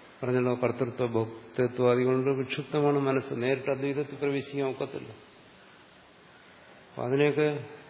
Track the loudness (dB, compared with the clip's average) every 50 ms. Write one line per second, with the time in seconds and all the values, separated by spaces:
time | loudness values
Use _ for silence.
0 | -20 -20 -12 -6 -2 0 2 2 2 2 2 2 2 0 0 0 -2 -2 -2 -2
1 | -2 0 2 0 0 -2 -4 -10 -16 -6 -2 0 0 0 2 2 4 4 4 4
2 | 4 4 2 2 2 2 0 0 -2 -4 -4 -6 -4 -2 0 2 2 4 4 2
3 | 2 2 0 0 -2 -2 -4 -2 0 0 0 0 0 -2 -2 -2 -2 -2 -2 -2
4 | -4 -6 -6 -4 -2 -2 -2 -2 -4 -4 -4 -2 -2 -2 -2 -4 -6 -6 -6 -10
5 | -12 -12 -14 -18 -20 -20 -20 -20 -20 -20 -20 -20 -20 -20 -20 -20 -20 -20 -20 -20
6 | -20 -20 -20 -20 -20 -20 -20 -20 -20 -20 -20 -20 -20 -20 -20 -20 -20 -14 -10 -6
7 | -2 0 2 4 4 4 4 2 2 2 0 -2 -6 -10 -14 -18 -20 -20